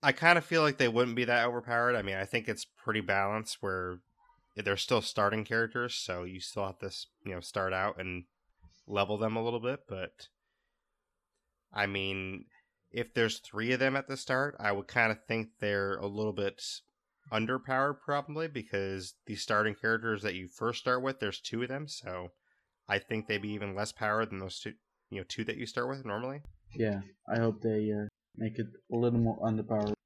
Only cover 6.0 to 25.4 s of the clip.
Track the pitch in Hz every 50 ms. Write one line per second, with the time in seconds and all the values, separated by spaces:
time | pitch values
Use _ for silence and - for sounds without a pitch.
6 | - - 92 90 87 90 95 95 90 - - 110 101 95 95 _ - 98 - -
7 | - _ _ _ _ - 95 90 85 - - 104 95 95 95 92 95 104 92 -
8 | 92 92 90 90 87 _ _ _ _ _ _ _ _ - _ _ _ - 104 101
9 | 98 98 107 101 110 110 110 113 113 117 117 117 113 123 135 143 _ _ 104 95
10 | 92 - _ _ - - _ _ _ _ _ _ _ _ _ _ _ _ _ _
11 | _ _ _ _ _ _ _ _ _ _ _ _ _ _ - 107 104 101 98 98
12 | 98 98 95 95 95 95 95 92 - _ _ _ _ _ _ _ _ _ - 113
13 | 120 - _ 120 117 110 110 - _ - - 104 110 117 127 127 131 135 131 139
14 | 135 - 135 131 - - 131 127 135 143 - - 104 107 101 98 98 - - 123
15 | 117 113 107 107 _ - 120 113 110 113 _ _ - 104 101 101 98 98 98 -
16 | 92 101 101 104 107 107 101 92 101 98 98 - - - - - _ _ _ _
17 | _ _ _ _ _ - 113 110 110 113 127 131 - - 131 131 135 143 143 135
18 | - - 143 143 139 143 147 151 160 165 147 127 104 - - 101 98 98 95 95
19 | 92 90 - _ _ - 107 101 - - 113 104 107 107 104 - - 110 113 113
20 | 113 113 110 101 101 107 90 95 92 90 - - 110 113 120 - - 127 127 127
21 | 127 135 131 131 - 104 95 - - - - 113 123 123 131 139 151 147 - -
22 | - 98 92 92 90 87 _ _ _ _ _ _ _ _ _ _ _ - 104 101
23 | - _ 117 110 107 - 107 104 98 104 104 104 104 101 95 95 104 107 - -
24 | 117 107 107 110 113 107 - 95 95 92 - - - 110 80 _ _ _ _ _
25 | _ _ - 98 92 - - -